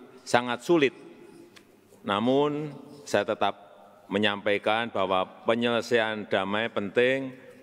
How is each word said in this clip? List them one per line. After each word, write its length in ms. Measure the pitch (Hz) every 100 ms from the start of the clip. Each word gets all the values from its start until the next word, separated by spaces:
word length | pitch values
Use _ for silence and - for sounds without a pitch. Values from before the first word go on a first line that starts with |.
| - - -
sangat 400 | 123 123 120 -
sulit, 280 | 170 131 - - - - - - - - _ _ -
namun 720 | - 101 117 135 147 147 151 143 - - -
saya 160 | 104
tetap 400 | 101 107 101 - - - - - -
menyampaikan 800 | 98 107 101 104 101 104 110 117
bahwa 320 | 104 95 92 95 - 113
penyelesaian 800 | 117 120 117 104 117 110 107 95
damai 400 | 104 95 107 113
penting 640 | - 101 120 123 135 131 - - -